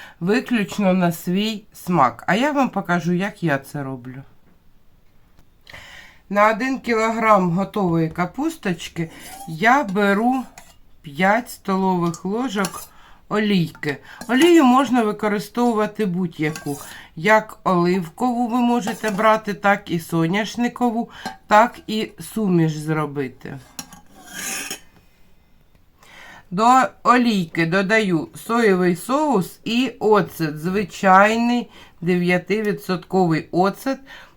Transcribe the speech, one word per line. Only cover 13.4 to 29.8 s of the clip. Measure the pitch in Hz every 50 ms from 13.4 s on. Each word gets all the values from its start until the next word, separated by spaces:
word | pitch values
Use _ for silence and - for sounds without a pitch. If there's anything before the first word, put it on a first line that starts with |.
| 214 208 208 185 165 156 - - - 147 139 - - - - - - -
Олію | - 254 311 349 349 330 294
можна | 247 247 262 285 240 240 254 226
використовувати | 208 208 208 - 214 202 208 - - - 240 240 240 233 214 214 208 208 - 214
будь-яку. | 190 170 180 190 170 - - 160 151 160 - - 151 143 139 - - - - - - _
Як | - 156 202 220 214 214 214 - - -
оливкову | 175 185 175 170 175 180 196 175 160 - - 247 254 240 240 247 220
ви | 226 254
можете | 240 240 240 240 180 220 220 - - 220
брати, | 208 185 226 220 220 220 220 - 202
так | 165 - 202 202 196 202 -
і | - 170
соняшникову, | 160 - - 165 165 165 180 202 220 190 - - 240 240 240 - 247 240 214 233 214 - - - - - - - - -
так | 208 208 226 240 - - - -
і | 214 220 220 - - -
суміш | 160 - - 220 220 190 180 170 160 160 151 156
зробити. | 151 156 156 156 151 147 139 143 139 123 113 - - - - 135 - - - - - - - - - - - - - - - 1077 - - - - - - - - - - _ - _ _ _ _ - - - _ _ _ _ _ _ _ _ _ _ _ _ _ - - - - - - - - - -
До | 180 175 220 240 254 262 - - - - -
олійки | - - 254 240 233 220 196 175 160 - 165 165
додаю | 165 165 196 196 185 220 220 220 190 180 156 - - -
соєвий | - - - 226 240 233 208 190 180 180 180 180
соус | 175 - - 254 285 311 302 254 196 175 - - - -
і | - 226 240